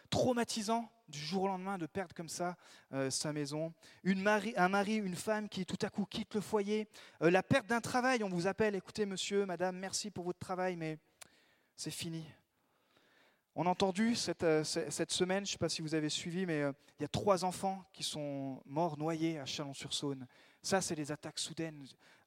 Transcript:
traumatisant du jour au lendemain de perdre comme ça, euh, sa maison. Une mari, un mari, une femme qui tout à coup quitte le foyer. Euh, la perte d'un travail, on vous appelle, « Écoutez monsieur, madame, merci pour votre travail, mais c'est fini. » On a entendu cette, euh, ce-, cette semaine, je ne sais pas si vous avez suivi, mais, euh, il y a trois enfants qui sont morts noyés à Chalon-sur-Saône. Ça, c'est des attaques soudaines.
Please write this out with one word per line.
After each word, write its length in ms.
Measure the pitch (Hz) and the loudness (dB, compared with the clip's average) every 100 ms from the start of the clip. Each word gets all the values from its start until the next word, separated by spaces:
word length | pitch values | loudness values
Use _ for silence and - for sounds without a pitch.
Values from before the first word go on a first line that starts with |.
| - | -2
traumatisant 800 | - 240 240 226 226 208 233 226 _ - | 2 4 4 0 -2 0 0 -2 _ -16
du 120 | 147 | -10
jour 240 | 151 190 | -4 0
au 40 | 190 | 0
lendemain 300 | 185 190 196 | -2 -4 -4
de 80 | 160 | -4
perdre 300 | 196 175 - | -6 -6 -8
comme 140 | 165 | -10
ça, 260 | - 180 175 - - - | -4 -4 -4 -14 -20 -8
euh, 160 | 135 135 | -2 -2
sa 240 | - 156 | 0 -2
maison. 400 | 151 143 151 165 - - - | -2 -4 -4 -6 -8 -20 -4
Une 180 | 185 190 | 0 4
mari, 320 | 196 214 202 240 | 4 4 2 2
un 140 | 180 | 4
mari, 260 | 196 196 220 | 4 2 0
une 200 | 196 170 | 0 -4
femme 340 | - 214 208 | -2 -2 -2
qui 160 | 190 185 | -4 -4
tout 120 | - | -2
à 80 | 208 | -2
coup 160 | - 196 | -2 -2
quitte 300 | - 214 214 | -2 -4 -4
le 60 | |
foyer. 460 | - 214 202 214 214 - - - | 0 0 2 0 -2 -12 -16 2
Euh, 80 | 160 | 6
la 140 | 180 | 6
perte 240 | - 269 196 | 6 4 4
d'un 140 | 233 | -2
travail, 420 | - 254 254 247 | 2 2 4 4
on 60 | 202 | 2
vous 180 | 175 185 | 0 0
appelle, « 280 | 190 214 196 | 2 2 2
Écoutez 280 | - - 202 | -4 -2 -2
monsieur, 400 | 190 - 202 196 | -2 0 2 2
madame, 320 | 170 185 180 | 0 -2 -2
merci 320 | 190 - 214 | -4 -4 -6
pour 140 | 185 | -6
votre 160 | 175 - | -6 -6
travail, 380 | - 180 185 175 | -4 0 0 0
mais 200 | 160 156 _ _ - _ _ _ _ - | -4 -6 _ _ -20 _ _ _ _ -10
c'est 160 | 165 | -8
fini. » 340 | - 170 165 156 - _ _ _ _ _ _ _ _ _ _ _ - | -6 -6 -6 -10 -16 _ _ _ _ _ _ _ _ _ _ _ -2
On 100 | 175 | 0
a 40 | |
entendu 460 | 180 196 185 226 233 | 4 2 4 2 2
cette, 280 | - 170 | -2 2
euh, 200 | 170 156 | 4 4
ce-, 260 | 151 170 156 | 2 -2 -2
cette 220 | - 165 | -2 -2
semaine, 340 | - 185 190 196 | 0 2 0 -2
je 60 | |
ne 20 | |
sais 40 | - | -2
pas 100 | 165 | -2
si 140 | - | -2
vous 140 | 160 156 | 0 0
avez 120 | 151 | 0
suivi, 380 | - 175 170 185 | -2 -2 -2 0
mais, 160 | 156 | 0
euh, 100 | 143 135 - - | 0 -2 -12 -8
il 40 | |
y 20 | 147 | -4
a 40 | |
trois 340 | - 202 185 | 0 4 4
enfants 400 | 185 175 190 190 - | 2 -2 -4 -4 -10
qui 120 | - | -8
sont 580 | 151 160 147 139 135 131 - | -6 -4 -4 -4 -6 -8 -6
morts 320 | 143 170 147 | 0 0 0
noyés 400 | 156 160 165 160 | -2 0 0 -2
à 80 | 135 | -6
Chalon-sur-Saône. 800 | - 143 139 131 - 147 135 123 _ - _ | -6 -6 -8 -6 -4 -2 -4 -8 _ -20 _
Ça, 180 | - 190 | 0 2
c'est 160 | 180 160 | 2 -4
des 160 | 143 | -4
attaques 280 | 147 156 - | -6 -8 -8
soudaines. 460 | - 160 165 151 131 - - - | -8 -6 -8 -8 -16 -20 -20 -20